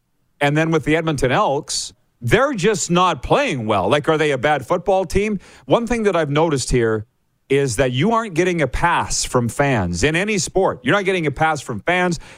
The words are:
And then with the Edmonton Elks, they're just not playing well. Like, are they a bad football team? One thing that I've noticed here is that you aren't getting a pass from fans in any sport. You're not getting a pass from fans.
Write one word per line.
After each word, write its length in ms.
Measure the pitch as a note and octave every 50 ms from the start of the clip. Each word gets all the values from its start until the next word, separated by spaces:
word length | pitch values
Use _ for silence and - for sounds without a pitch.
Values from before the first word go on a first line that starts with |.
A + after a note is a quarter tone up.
| _ _ _ _ _ _ _ -
And 160 | C#3+ C#3+ D3
then 140 | D#3 D#3+ D#3+
with 140 | E3 D#3 -
the 120 | D3 D#3
Edmonton 360 | E3 D#3+ D#3+ D3+ B2 C3+ B2
Elks, 640 | C3+ F#3+ G#3+ E3+ C3+ C#3+ - - - - - - - _ _ _ _ -
they're 320 | A#2+ A2+ D#3+ A3 C4+ D4+ C#4
just 380 | F#3+ D#3 A3 G#3+ - - -
not 320 | F3 F3 F#3 F3+ D#3+ B2+ -
playing 420 | - - B3+ C#4+ B3 D#3 B2+ A2
well. 240 | G#2+ G#2+ G2 F2+ G2
Like, 180 | C#3+ D3 -
are 100 | - D#3+ D3
they 100 | D#3 D3+
a 80 | C3+
bad 300 | B2 C3 D3 D3+ C#3 B2
football 380 | - F3 F#3 - G3+ F#3+ F#3+ F#3+
team? 340 | - - G3 G#3 A3 G#3 F3+ - - - - -
One 220 | - F#3+ A#3 A#3
thing 160 | A3+ B3 A#3 G#3+
that 120 | G3+ F3+
I've 140 | E3+ D#3 C#3
noticed 400 | C#3+ D3+ E3 E3+ C#3+ C3 - -
here 380 | C3 B2 A#2 A2+ A2 G#2+ G#2+ _ _ _ _ _ _ _ _ -
is 280 | C3+ C#3+ C#3 C3 G#2+
that 140 | A#2 C3+ B2+
you 200 | B2 C3 E3+ A3
aren't 240 | A#3 A3+ A3+ A3 E3
getting 260 | D#3 F3+ F#3 F3+ E3+
a 60 | C#3+
pass 560 | B2 - - D3 E3+ E3 C3 A2+ - - - -
from 260 | - - B2+ A#2+ A2+
fans 540 | - - C#3+ C#3+ C3 G#2+ F#2 F2 F2+ E2+ A2
in 120 | D3 D#3
any 220 | E3+ G3+ G#3+ G#3+
sport. 420 | F#3 - - - F#3 F#3+ C#3+ - - -
You're 120 | B2+ F#3
not 100 | G3+ G3
getting 200 | F#3 F#3+ F3+ D#3+
a 60 | D3
pass 300 | C3 - D#3 D#3 D#3 D3+
from 180 | - - - G2+
fans. 400 | - - F3 F3+ F3+ F3+ E3+ - - - -